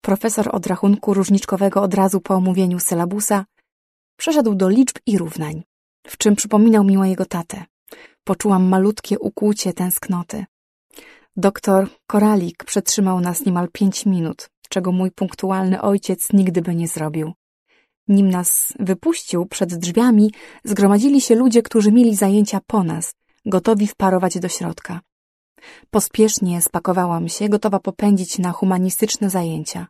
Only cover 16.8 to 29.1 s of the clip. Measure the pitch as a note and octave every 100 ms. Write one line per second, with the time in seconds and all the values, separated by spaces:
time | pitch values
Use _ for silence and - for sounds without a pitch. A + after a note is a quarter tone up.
16.8 | E3+ - D#3 D3+ D#3 E3+ _ _ _ _
17.8 | _ _ - G3+ G3 F3+ F3 - - -
18.8 | F#3+ F#3 D#4+ E4 - F3 F3 - F3+ F3
19.8 | F3 F3 B3 G#3+ G#3+ G#3+ - - - G3+
20.8 | G3+ G#3 C4 C#4+ - A3+ B3+ A#3 A3+ A3+
21.8 | G#3+ A3+ A#3 G#3 G3 G3+ G#3 G3 _ A3
22.8 | F3 D#3+ E3+ - _ _ - F#3 F3+ A3
23.8 | G#3 - G3 F#3 F#3 F3+ F3+ - F3 E3+
24.8 | - E3+ _ _ _ _ _ _ - -
25.8 | _ G#3+ - - G#3+ - F#3 F3 E3+ F3
26.8 | E3+ F#3 F3+ E3+ E3+ - G#3 G#3 G#3+ G3
27.8 | - F#3+ G#3 G3 F3+ - F3+ E3+ F#3+ F#3
28.8 | F#3 - G#3+